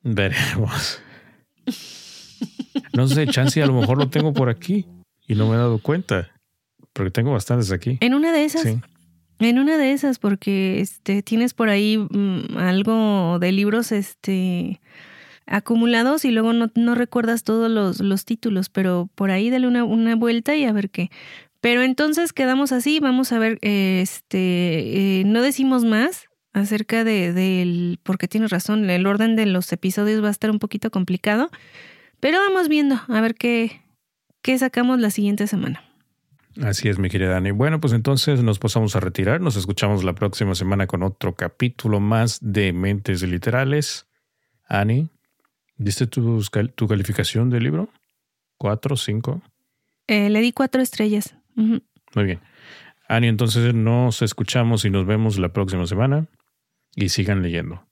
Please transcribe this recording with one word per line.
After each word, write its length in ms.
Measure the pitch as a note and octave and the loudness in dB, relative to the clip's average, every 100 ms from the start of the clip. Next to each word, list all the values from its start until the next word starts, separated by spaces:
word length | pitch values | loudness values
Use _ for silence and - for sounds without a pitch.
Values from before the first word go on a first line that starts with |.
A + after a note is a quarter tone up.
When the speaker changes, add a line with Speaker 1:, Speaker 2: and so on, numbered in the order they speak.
Speaker 1:
Veremos. 960 | C3 G#2 G2 D2 - - G#2 - - - - - - _ _ _ - - - - - - - - - - - C#4 - | -2 0 0 0 -2 -2 -2 -4 -6 -10 -16 -20 -20 _ _ _ -10 -8 -14 -20 -20 -20 -20 -12 -12 -10 -8 -8 -2
No 160 | B2+ C3 | 0 2
sé, 180 | C#3 D3+ | 2 2
chance 360 | C3 C3+ D#3+ | 2 2 2
a 40 | C#3+ | 2
lo 120 | B2+ | 2
mejor 180 | A#2 C3 | 2 2
lo 100 | C#3 | 2
tengo 240 | D3+ D#3 | 0 0
por 160 | C#3+ B2 | 0 0
aquí 380 | A2+ - G3+ F2+ F2 _ _ - | -2 -2 -4 -4 -14 _ _ -4
y 80 | |
no 140 | G#2+ A2 | 0 2
me 60 | |
he 40 | A#2 | 2
dado 200 | A#2+ A2+ | 2 0
cuenta. 520 | - D#3+ - F#2+ F2 _ _ _ _ _ _ | 0 -2 -2 -4 -4 _ _ _ _ _ _
Porque 180 | - F#2+ | -6 -4
tengo 220 | G#2 B2 | 0 0
bastantes 400 | A#2+ - B2 G2+ | -2 0 0 0
aquí. 260 | F#2 - B2+ | -2 -2 0
Speaker 2:
En 140 | A#3+ | 2
una 180 | C4+ D#4+ | 2 2
de 120 | E4 | 2
esas. 180 | D4+ D4+ | 0 0
Speaker 1:
Sí. 180 | D#4 A2+ - _ _ _ _ _ | 0 -2 -8 _ _ _ _ _
Speaker 2:
En 180 | A3+ A#3+ | 2 4
una 180 | C#4+ D#4+ | 2 2
de 140 | C4+ | 2
esas, 280 | C#4 C#4+ B3 | 0 0 0
porque, 600 | G#3 G3 - G3 F#3+ F#3+ | -2 -2 -2 0 0 -2
este, 420 | G3+ - - G3+ | -4 -6 -2 -2
tienes 320 | G3+ A3+ B3 | 0 0 0
por 140 | - A3+ | 0 2
ahí, 300 | G3+ G#3+ A3 | 2 2 0
mm, 580 | G3+ G3+ G3+ F#3 - - | 0 -2 0 -2 -4 -2
algo 800 | F#3 F#3 G#3 A3+ G#3+ G3+ E3+ F3 | 0 2 2 2 2 2 0 0
de 100 | F3+ | 0
libros, 400 | F#3+ G3+ A3 A3+ | 2 2 0 0
este, 920 | G#3 G3 - - F#3+ F#3 F3 E3+ - _ - - - - - - | -4 -4 -8 -4 -2 0 -2 -4 -8 _ -20 -20 -20 -20 -20 -4
acumulados 760 | G3+ - A#3 A#3 A#3 B3 D4+ | -4 0 2 2 2 2 2
y 60 | C4+ | 0
luego 220 | A3+ A3+ | 2 2
no, 180 | A#3 A3+ A#3 | 2 0 0
no 180 | A#3 | 0
recuerdas 480 | A#3+ B3 B3 A3+ A#3 | 0 0 0 0 -2
todos 260 | - A3 A#3 | 0 0 2
los, 320 | A3 G3 - | 2 0 0
los 240 | G3 G3 | 0 -2
títulos, 440 | - A3+ A#3 G3 F#3+ | -2 -4 -2 -2 -2
pero 420 | - F#3+ F3+ F3 - | 0 0 0 -2 -2
por 160 | G3 | 0
ahí 180 | F#3+ A3+ | 0 0
dale 160 | B3+ B3+ | 2 2
una, 160 | A#3+ | 2
una 320 | A#3 A3+ A3+ | 2 2 2
vuelta 400 | A3+ A#3 A#3 A3+ | 2 2 0 0
y 100 | D4+ | 0
a 80 | C4 | 2
ver 160 | G#3+ G3 | 0 -2
qué. 220 | - F3+ - - - - _ | -4 -6 -8 -20 -20 -20 _
Pero 220 | A#3+ A#3+ | 0 2
entonces 500 | C4 B3+ D4+ D#4 E4+ | 2 2 0 2 -2
quedamos 380 | - C4 C4 C#4 | 0 0 2 2
así, 300 | B3+ C#4+ D#4 | 0 0 0
vamos 320 | C#4+ B3+ C4 | 2 2 2
a 80 | A#3 | 2
ver, 180 | A3 A3+ | 0 0
eh, 360 | G#3 G3+ F#3+ F#3 | 0 2 2 2
este, 1160 | F#3+ - _ F#3+ F#3 F3+ F3+ D#3+ A#2 G3 G3 F#3+ | 0 -6 _ -2 0 0 0 -2 -2 0 2 2
eh, 40 | |
no 180 | G3 A3+ | 2 2
decimos 420 | C4 C4+ C4+ B3+ | 2 0 2 2
más 420 | A#3 G#3+ C4+ F#4 - _ _ | 2 2 0 -4 -18 _ _
acerca 500 | G3 G3+ G#3+ G#3+ A3+ | -2 0 -2 -2 0
de, 300 | A3+ G#3 F3 | 2 0 0
del, 680 | F3+ F#3+ F#3 F3+ F3 F3 F3 | 0 2 2 0 0 -2 -4
porque 240 | - F#3+ F#3+ | -4 -4 -2
tienes 220 | G#3+ A3 | -2 0
razón, 360 | F3+ - G#3+ G3+ | -2 0 0 2
el 160 | F3+ G3 | 2 2
orden 280 | G3+ A3+ | 2 2
de 120 | A3+ G#3 | 2 2
los 260 | F#3 F3+ | 0 -2
episodios 500 | F3 F#3+ F#3+ G#3 G#3+ | -2 -2 0 0 2
va 60 | G#3 | 0
a 20 | |
estar 200 | G3+ G#3+ | 0 -2
un 80 | G#3+ | -2
poquito 320 | G#3+ G#3 A3+ | -4 -6 -4
complicado, 580 | F#3+ F3+ F3+ - G#3+ D#4 - - - - - - _ | -2 -2 -2 0 0 -2 -6 -20 -20 -20 -20 -20 _
pero 180 | C4+ F4 | 0 2
vamos 300 | G4 F#4+ E4 | 2 2 2
viendo 320 | D4+ C#4+ B3+ - | 2 2 0 0
a 120 | A3 | 0
ver 140 | A3+ | 0
qué, 480 | A3+ A#3+ A#3 A3+ - _ _ _ _ _ _ | 0 0 0 0 -6 _ _ _ _ _ _
qué 140 | - C4 | -2 0
sacamos 440 | B3+ A#3+ B3 C4 | 0 2 2 2
la 100 | G#3+ | 2
siguiente 380 | G3+ G3+ G#3 G#3 | 0 0 0 -2
semana. 340 | G3 - - _ _ _ _ _ _ _ - | -2 -4 -6 _ _ _ _ _ _ _ -6
Speaker 1:
Así 260 | A#2+ G2 A2 | -2 0 -2
es, 120 | F#2+ | 0
mi 100 | F#2 | 0
querida 200 | F#2 F#2 | 0 0
Dani. 200 | F#2 F#2+ | 0 0
Bueno, 300 | G2+ C#3+ D#3+ | 0 0 0
pues 120 | C#3 | 0
entonces 480 | A#2 A2+ C3+ - C#3 | 0 2 0 2 2
nos 160 | A#2 G2+ | 2 0
pasamos 340 | A2 A#2 A2 | 0 0 0
a 60 | F#2 | 0
retirar. 400 | F#2 E2+ F#2+ D3+ | -2 -2 0 0
Nos 160 | F3 G2+ | 0 -2
escuchamos 480 | F#2 G2 G2+ G2+ | -4 -2 0 0
la 80 | F2+ | -2
próxima 400 | E2 G2+ - G2+ | -2 -4 -2 -4
semana 320 | F2+ F#2+ G2 F#2 | -2 -2 0 -2
con 160 | F2+ | -2
otro 320 | F#2+ - F#2 | -4 -4 -6
capítulo 640 | F2+ F2+ _ B2 - A2 G#2 | -4 -8 _ -4 -2 -2 0
más 400 | G#2 A2+ A#2 - | 2 2 0 -2
de 320 | A#2 G#2 G2 | -4 0 0
Mentes 520 | F2+ F#2+ G2+ G2+ F#2 | 0 -2 -2 -2 -2
Literales. 840 | F2+ F2+ G2+ B2 C3+ D3 C#3+ - _ _ _ _ _ _ _ | -2 -2 -2 -2 0 -2 -2 -8 _ _ _ _ _ _ _
Ani, 400 | G2 G#2 B2 D#3+ _ _ _ _ _ _ - | -2 0 0 -2 _ _ _ _ _ _ -6
¿diste 280 | G2+ - A#2+ | -4 -2 -4
tus 440 | - A#2 A2+ G2 | -2 0 0 -2
cal-, 200 | G#2+ A2 | -2 -4
tu 140 | - G#2+ | -2 -2
calificación 640 | G#2 G2 G2 F2 A2 B2 | 0 -2 -4 -2 0 0
del 140 | A#2+ | 0
libro? 240 | A2+ D#3 G#3 _ _ _ _ _ _ _ | 0 -2 -6 _ _ _ _ _ _ _
¿Cuatro, 400 | G2+ G#2+ - C3+ | -4 -2 -2 -4
cinco? 460 | - G#2+ A#2+ E3 - _ _ _ _ _ - | -2 -4 -4 -8 -12 _ _ _ _ _ -2
Speaker 2:
Eh, 240 | G#3+ G3+ | 0 2
le 100 | G#3+ | 2
di 100 | A#3+ | 0
cuatro 280 | - C4+ B3+ | 0 0 0
estrellas. 540 | B3+ - G#3+ G#3 - - _ - | -2 0 0 0 -4 -14 _ -2
Ujú. 260 | A3 A3+ _ _ _ | 0 0 _ _ _
Speaker 1:
Muy 100 | - | -2
bien. 140 | G2 F2+ _ _ - - - _ _ | -2 -2 _ _ -20 -20 -20 _ _
Ani, 180 | A2+ A#2 | 2 2
entonces 480 | G#2+ A#2 A2+ A#2+ | 2 0 2 2
nos 480 | A#2 A2 A#2+ B2 - | 2 2 2 2 0
escuchamos 640 | A2 - G2+ B2+ A#2 A2+ | -4 -2 -2 0 2 2
y 60 | G#2 | 2
nos 160 | G2 F#2 | 0 2
vemos 320 | G#2+ A2 G2 | 2 2 0
la 100 | F2+ | -2
próxima 400 | G2 F#2+ F#2 E2+ | -2 -2 -2 -2
semana. 380 | F#2+ B2 D3 D#3+ _ _ _ _ _ _ | 0 0 0 -2 _ _ _ _ _ _
Y 140 | - G2 | -4 -2
sigan 340 | - G2 G2 | -2 0 0
leyendo. 420 | F2+ E2 E2+ F2+ _ | 0 -2 -6 -12 _